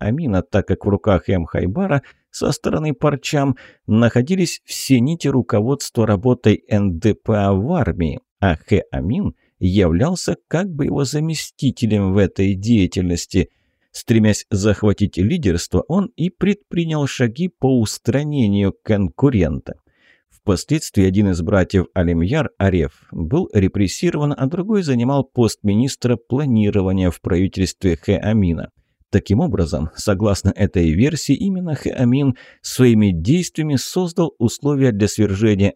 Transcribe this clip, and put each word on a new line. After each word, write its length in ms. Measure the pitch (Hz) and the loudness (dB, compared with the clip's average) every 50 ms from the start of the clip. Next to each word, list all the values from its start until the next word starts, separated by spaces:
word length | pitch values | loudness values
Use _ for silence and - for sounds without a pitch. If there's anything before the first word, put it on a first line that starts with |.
Амина, 420 | - 104 117 156 175 135 98 92 85 | -4 -4 -4 -2 -2 -2 -2 -2 -2
так 240 | _ - 98 - | _ -2 -2 0
как 180 | - 95 - - | 0 -2 -4 -2
в 40 | 104 | -2
руках 400 | 98 98 - 107 95 87 - - | -2 0 2 2 0 0 0 0
М. 180 | 98 90 82 | -2 -2 -2
Хайбара 560 | - - - 87 90 101 175 196 185 147 135 - - - _ _ _ - | -4 -4 -4 -2 -2 -2 -2 -2 -2 -2 -2 -4 -6 -16 _ _ _ -10
со 180 | - - - | -6 -4 -4
стороны 420 | - - - - - - 156 156 139 | -4 -4 -4 -4 -4 -2 -2 -4 -4
Парчам 640 | - - 151 147 127 - - - 147 139 139 131 - - - - _ _ | -2 -2 -2 -2 -2 -4 -4 -2 -2 0 0 -2 -4 -6 -20 -20 _ _
находились 760 | - 107 110 120 117 - 123 123 143 190 190 175 - - - _ | 0 2 2 2 2 2 0 0 0 0 0 -2 -2 -4 -8 _
все 340 | - - - - - 135 120 | -14 -12 -8 -2 2 2 2
нити 300 | 117 143 170 165 - 143 | 2 2 -2 -2 -2 0
руководства 800 | 139 131 110 - - 104 104 123 143 139 - - - 123 110 107 | 0 0 0 0 0 0 0 0 -2 -4 -6 -6 -2 -2 0 0
работой 560 | 104 95 113 127 123 - - 110 104 - _ - | 0 0 2 0 0 2 2 2 2 2 _ -2
Н 300 | 110 101 101 98 87 82 | -2 0 0 0 -2 0
Д 160 | - 107 101 | 0 0 0
П 220 | - - - 113 | 0 -2 -2 -2
А 160 | 104 101 98 98 | 0 2 0 0
в 200 | 95 101 139 185 | 0 0 -2 -2
армии, 480 | 175 117 - 82 101 82 76 - - - _ _ - | -2 -2 -2 -2 -2 -2 -4 -4 -6 -12 _ _ -2
а 160 | 101 95 78 | 0 0 0
Х. 260 | - _ - 107 92 - - | 0 _ 0 0 0 0 -2
Амин – 440 | - 135 127 - 123 190 202 92 73 _ _ _ _ - | -6 -6 -4 -2 -2 -2 -2 -4 -6 _ _ _ _ -2
являлся 800 | - 92 90 104 95 82 82 87 113 170 185 170 - - 175 - _ | -2 0 2 2 2 4 2 2 0 0 -2 -4 -4 -6 -6 -6 _
как 220 | - - 160 196 202 | -6 -4 -4 -4 -4
бы 160 | 165 139 - | -4 -4 -4
его 200 | - 147 143 139 | -4 -2 -2 -4
заместителем 1080 | 123 139 151 156 160 160 147 - - - - - 131 - - - 110 104 104 98 95 92 | -2 -2 -4 -4 -4 -4 -6 -10 -12 -8 -4 -2 -2 -2 0 -2 0 0 2 0 2 2
в 60 | 104 | 2
этой 360 | 98 87 - - 98 98 101 | 2 2 0 0 0 0 0
деятельности. 920 | 95 98 110 120 107 92 85 - 98 90 87 87 87 - - - 90 - - _ _ _ _ _ _ _ _ | -2 0 2 2 4 2 2 0 -2 -2 -2 -2 -4 -4 -4 -2 -2 -2 -2 _ _ _ _ _ _ _ _
Стремясь 560 | - - - - 117 113 107 107 101 - - - | -18 -10 -2 0 2 4 4 4 2 0 -2 -4
захватить 680 | - 95 95 107 98 - - 107 98 - 104 92 - | -2 0 2 0 0 2 2 0 2 2 0 -2 0
лидерство, 680 | 80 92 110 170 185 139 101 82 87 - - - - - - | 0 0 0 0 0 0 0 0 0 -2 -2 -2 -2 -2 -2
он 220 | 156 202 190 - _ | -2 -2 -4 -4 _
и 120 | - 151 185 | -4 -6 -4
предпринял 800 | - - - 196 202 - _ _ - 175 170 165 156 151 143 | -4 -2 0 0 0 -2 _ _ -4 -4 -4 -2 -2 -2 -2
шаги 420 | 131 - - 131 117 107 - 175 180 | -4 -2 -2 -2 -2 -2 -2 -6 -6
по 320 | - - - 131 131 123 | -4 -2 0 2 2 2
устранению 920 | 113 104 - - - - 113 135 147 151 147 143 120 101 101 101 101 95 - _ - | 0 0 -4 -6 -4 -2 -2 0 0 -2 0 0 2 2 2 2 2 0 -2 _ -4
конкурента. 920 | - 107 101 101 87 - - - 147 127 101 85 73 71 67 - - - _ _ _ _ _ _ _ _ _ _ _ | -2 0 0 0 -2 -2 0 0 2 2 2 0 0 -2 -4 -8 -12 -16 _ _ _ _ _ _ _ _ _ _ _
Впоследствии 800 | _ _ - - 95 82 - - - 160 - - - 107 95 | _ _ -4 -2 -2 -2 -2 -2 -4 -4 -4 -4 0 2 2
один 240 | 95 92 101 107 98 | 2 2 2 2 2
из 100 | 92 85 | 0 -2
братьев 460 | 82 80 101 95 90 - - 98 87 - - | -2 0 2 2 2 2 0 0 0 0 -2
Алимьяр, 560 | 95 87 85 87 82 85 92 131 160 143 - _ - | -2 0 0 0 0 0 0 0 -2 -2 -4 _ -2
Ареф, 480 | 98 98 90 90 76 69 - _ _ _ | 0 0 2 2 0 -2 -4 _ _ _
был 380 | - - 82 80 - 170 185 - - | -10 -8 -6 -2 -2 -2 -2 0 0
репрессирован, 800 | 104 95 - - 101 101 90 - - - 175 170 156 147 147 143 | 2 2 2 2 0 -2 -2 -2 -2 -4 -2 -2 -2 -2 -2 -2
а 80 | - 135 | -2 -4
другой 380 | 131 175 175 165 214 226 202 180 | -4 -2 -4 -4 -2 -2 -2 0
занимал 420 | 143 131 120 120 123 139 139 131 | 0 0 0 0 0 0 0 -2
пост 360 | - - 123 120 107 - - - | -2 0 0 0 0 0 -2 -2
министра 540 | 101 98 107 127 139 - - - 120 123 | 0 0 0 0 -2 -2 -4 -2 -2 -2
планирования 920 | 110 _ - 131 139 151 135 120 110 107 104 101 104 92 95 95 95 92 90 | -2 _ -4 -4 -2 0 0 2 2 2 2 2 0 0 0 0 0 0 0
в 120 | - - - | 0 -2 -4
правительстве 720 | - 92 85 95 95 - 95 95 - - _ - 92 82 | -2 0 0 0 0 0 -2 -4 -4 -2 _ -2 -2 -2
Х. 220 | - - - 101 - | 0 0 -2 -2 0
Амина. 500 | - 101 110 110 98 87 80 - - - _ _ _ _ _ _ _ _ | 0 0 0 2 2 2 0 -2 -6 -12 _ _ _ _ _ _ _ _
Таким 300 | - 101 - - 101 110 | -2 0 0 2 0 0
образом, 480 | - 165 127 117 87 76 87 67 73 85 - | 0 0 0 -2 -2 -2 -2 -4 -4 -6 -8
согласно 580 | - - - 104 92 107 107 98 - - 98 - | -6 -2 -2 0 0 2 0 0 0 0 -2 0
этой 360 | - 101 90 - 92 85 82 | 0 0 0 0 2 2 2
версии, 440 | 78 87 120 151 165 147 - - 139 | 2 2 2 0 0 -2 -2 -2 -2
именно 400 | - - 196 190 180 180 170 151 | 0 0 -2 -4 -4 -4 -4 -6
Х. 140 | - - - | -6 -6 -6
Амин 480 | - - 127 120 123 139 - 135 123 - - - - _ | -4 0 2 2 2 2 2 0 -2 -2 -6 -20 -20 _
своими 520 | - - - - 127 123 113 107 107 101 90 | -16 -6 0 2 4 4 6 4 4 2 2
действиями 640 | 82 80 104 151 185 170 - - - 156 156 143 | 0 0 0 0 0 0 -2 -6 -6 -4 -2 -2
создал 580 | 131 - - - 185 185 175 170 - 170 143 - - | -2 -2 -4 -4 -2 -2 -2 0 -2 -2 -2 -2 -2
условия 540 | 110 110 - - - 143 147 139 135 127 110 | -2 -2 -2 -2 -2 -2 0 2 2 2 2
для 160 | 98 107 98 | 2 0 0
свержения 640 | - - 110 101 98 95 113 110 104 92 98 101 - | 0 0 0 0 0 2 2 2 2 4 2 0 0